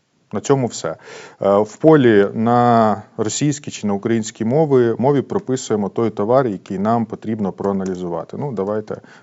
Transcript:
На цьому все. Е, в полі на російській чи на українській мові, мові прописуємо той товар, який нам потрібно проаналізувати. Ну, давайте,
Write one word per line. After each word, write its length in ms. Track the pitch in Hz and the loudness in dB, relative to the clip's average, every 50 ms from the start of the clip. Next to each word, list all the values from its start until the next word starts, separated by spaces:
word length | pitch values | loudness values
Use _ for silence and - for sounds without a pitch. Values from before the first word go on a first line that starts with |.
| _ _ _ _ _ _ | _ _ _ _ _ _
На 80 | - 101 | -10 -8
цьому 260 | - - 143 135 123 | -2 0 0 0 0
все. 220 | 107 - - - 80 | -4 -6 -8 -8 -8
Е, 80 | 80 - - - - - - - - _ - 98 101 101 | -10 -10 -14 -20 -20 -20 -20 -20 -10 _ 0 2 4 4
в 180 | 107 107 - | 2 0 -4
полі 520 | - - 156 160 147 127 120 107 101 101 98 117 | 2 6 6 6 8 6 6 6 6 4 2 0
на 680 | 113 110 117 120 120 120 120 117 117 110 107 101 101 - - _ | -2 0 2 2 4 4 4 4 4 4 2 0 -2 -8 -12 _
російській 540 | - 107 107 - - 143 147 139 143 - - | -6 -4 -4 -2 -2 -2 -2 -2 -4 -10 -14
чи 160 | - - - | -12 -6 -4
на 80 | 104 101 | -4 -4
українській 500 | 98 104 113 113 113 104 - - - 110 | -2 -2 -2 -2 -2 -2 -6 -8 -6 -4
мові, 500 | 110 131 156 165 143 139 127 120 117 110 104 | 0 2 2 2 4 4 4 4 2 0 0
мові 240 | 117 135 147 135 | 0 2 2 0
прописуємо 680 | 110 - 104 101 - - 131 127 - - 113 104 101 95 | -2 -2 -6 -6 -4 -4 -4 -6 -2 -4 -2 -2 -2 -4
той 220 | - - 117 110 | -2 -2 -2 -2
товар, 360 | 107 - 101 107 123 139 131 | -2 -4 -2 2 2 2 2
який 320 | 113 98 87 - - 98 92 | 0 -4 -6 -8 -8 -6 -4
нам 260 | 98 110 117 120 113 | 0 0 0 0 -2
потрібно 480 | 104 104 - - 110 113 107 101 92 | -4 -8 -10 -8 -8 -6 -4 -4 -6
проаналізувати. 840 | 87 - 95 98 98 95 95 95 92 90 90 87 85 80 82 - - - | -4 -4 -4 -2 -2 -2 -4 -6 -6 -6 -6 -6 -6 -8 -8 -10 -10 -10
Ну, 120 | 139 147 | -8 -8
давайте, 480 | 117 98 95 101 104 110 107 - 101 - - - - - | -6 -6 -4 -4 -4 -6 -6 -8 -12 -12 -12 -20 -20 -20